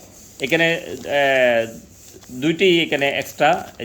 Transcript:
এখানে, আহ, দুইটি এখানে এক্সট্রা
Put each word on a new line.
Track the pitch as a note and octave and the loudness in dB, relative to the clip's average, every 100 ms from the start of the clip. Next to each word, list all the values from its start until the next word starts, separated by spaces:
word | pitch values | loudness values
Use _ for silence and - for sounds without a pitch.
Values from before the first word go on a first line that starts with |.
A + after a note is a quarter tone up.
| - - - - | -20 -20 -20 -10
এখানে, | C3 E3 E3 E3 - | -2 0 0 -2 -6
আহ, | - - C#3+ C#3 C3 B2+ A#2 A2+ - - - - - - | -12 -4 0 2 4 4 2 -2 -8 -20 -20 -20 -20 -18
দুইটি | B2+ D3 E3 G3 E3+ | -4 -2 2 4 4
এখানে | D#3+ D3 C#3 | 2 -2 -2
এক্সট্রা | C3 B2+ - D3 F#3 - - | -4 -8 0 2 2 -4 -14